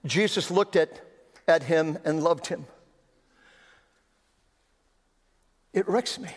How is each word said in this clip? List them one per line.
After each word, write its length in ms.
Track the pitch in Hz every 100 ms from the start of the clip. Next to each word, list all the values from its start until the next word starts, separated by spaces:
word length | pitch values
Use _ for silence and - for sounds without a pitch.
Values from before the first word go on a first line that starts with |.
| 143
Jesus 440 | 160 208 202 147
looked 280 | 180 202 180
at, 240 | 156 - - - _ - -
at 140 | 165
him 340 | 131 160 160 151 156
and 180 | 156
loved 240 | 160 165 -
him. 180 | 170 143 - _ _ _ _ _ _ _ _ _ _ _ _ _ _ _ _ _ _ _ _ _ _ _ _ _ _ _ _ _
It 160 | - -
wrecks 280 | 214 247 -
me. 120 | 165